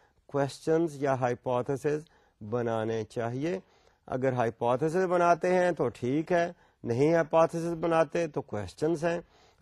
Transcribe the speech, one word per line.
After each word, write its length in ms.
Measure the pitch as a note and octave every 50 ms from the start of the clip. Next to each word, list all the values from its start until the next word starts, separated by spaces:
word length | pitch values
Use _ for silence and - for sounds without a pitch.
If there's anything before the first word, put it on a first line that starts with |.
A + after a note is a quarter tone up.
| _ _ _ _ _
questions 760 | - - C#3 C#3 C3+ - - - D#3+ D#3+ E3 E3+ E3 C#3+ C3+ C#3
یا 100 | C#3 C3+
hypotheses 920 | B2 C3 B2 B2 - - C3 B2 B2 A#2+ - C#3 B2 - D3 D3 D3+ D#3 - _ _ _ _ _ _ A2 G#2
بنانے 540 | A2 B2 A#2+ A#2+ A2+ A2+ A2 A2+ A2+ A2+ G#2+
چاہیے۔ 560 | - - B2 A2+ A#2 A#2+ C3 C#3+ E3 F#3 F#3+ - _ _ _ _ _ _ _ _
اگر 280 | - - C3 B2 C3+ B2+
hypotheses 720 | B2 A#2 A2+ A#2 - A#2+ A#2+ B2 B2 D3+ D#3+ D#3 F#3 F#3+
بناتے 480 | F3 F3 F3 F3 E3+ E3+ E3 - F3+ F3+
ہیں 180 | F#3 F3+ F3+
تو 160 | E3+ - D#3 A#2+
ٹھیک 440 | G#2+ - - A#2+ C3+ D#3 D#3+ -
ہے، 200 | F3+ E3+ E3+ F3+ F3 - _ _ _ _ -
نہیں 300 | A#2 A#2 A#2+ C#3+ D#3 E3+
hypotheses 600 | E3 D#3+ D#3 - E3 E3 D#3+ - E3 E3 E3+ E3+
بناتے 540 | D#3+ E3 E3+ E3 E3 D#3+ D3 - E3+ E3+ D#3
تو 140 | D3 D3
questions 640 | C3 - - G#2 G#2 F#2 - - D#3 D#3 E3+ D3+ D#3
ہیں۔ 140 | E3+ E3+ F3 - - _ _ _ _ _ _